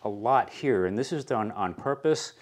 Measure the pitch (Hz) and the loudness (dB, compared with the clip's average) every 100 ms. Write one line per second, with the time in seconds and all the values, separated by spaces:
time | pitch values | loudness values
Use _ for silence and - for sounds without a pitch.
0 | 107 101 117 131 - - 143 113 92 104 | -6 -2 2 2 2 -2 2 4 2 0
1 | 135 160 135 120 107 104 92 87 135 139 | -2 -4 -2 -2 -2 -2 -4 -4 -4 0
2 | 156 156 - - | 0 0 -2 -14